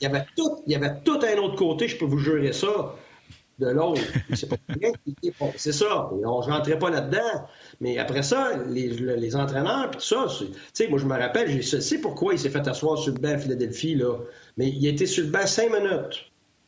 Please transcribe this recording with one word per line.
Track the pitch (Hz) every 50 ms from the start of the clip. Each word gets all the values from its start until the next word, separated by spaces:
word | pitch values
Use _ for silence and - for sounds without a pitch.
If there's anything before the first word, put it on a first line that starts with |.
il | 139
y |
avait | 139 139 135 135 - -
tout, | - 320 311 311 - - 143
il | 147
y |
avait | 139 143 139 - - -
tout | 330 302 -
un | 233 226 208 202
autre | 202 190 190
côté, | - 190 165 160 - 233 233
je | -
peux | - 170
vous | 143 135 147
jurer | 135 147 156 151 139 123 -
ça, | - - 202 214 202 147 - - - - - - - _ - - - _ _ _ -
de | 131 123
l'autre. | 123 147 160 175 165 135 113 - - 131 98 - -
C'est | 113 - -
pas | 127 - - -
bien | 160 - 202 226 233 - -
qu'il | - 139 -
était | - 175 175 -
bon. | 143 143 -
C'est | - - 151 147
ça. | - 208 208 202 - - - 95 95
Et | 104
on, | 113 120 123
je | 120 131
rentrais | 147 151 139 143 160 156
pas | 180 175
là-dedans. | 165 143 139 135 151 202 240 233 202 151 - - - - - - - -
Mais | 123 123 123 120
après | 120 120 123 139 139
ça, | - 240 262 269 254 - 135 123 127
les, | 127 127 127
le, | 120 117 117 123 127 123
les | 117 117 113 117
entraîneurs | 139 139 139 139 135 143 180 233 277 262 -
puis | - -
tout | -
ça, | - 208 247 262 185
c'est, | - - 104
tu | 92 - - - - -
sais, | - 226
moi, | - 151 139
je | 139
me | 135 131 123
rappelle, | 123 123 - 226 233 185
je | 143 131 123 - - 143
sais | - - 302 -
pourquoi | - 196 143 - - 196 190
il | 156
s'est | 143 139
fait | 143 147 143 139
asseoir | 131 - - 156 156 139
sur | - 143 127
le | -
banc | - 147 147
à | 139
Philadelphie, | 143 135 131 117 123 113 117 - - 160 160
là. | 139 123 123 120 117 - - - - - - -
Mais | - 127 135
il | 139 139 139
était | 147 147 147 190
sur | 180 - 185 165
le | 147
banc | 156 190 196
cinq | 190 - - 226 233 220
minutes. | 202 202 196 185 147 123 - - - - - _ _ _ _ _ _ _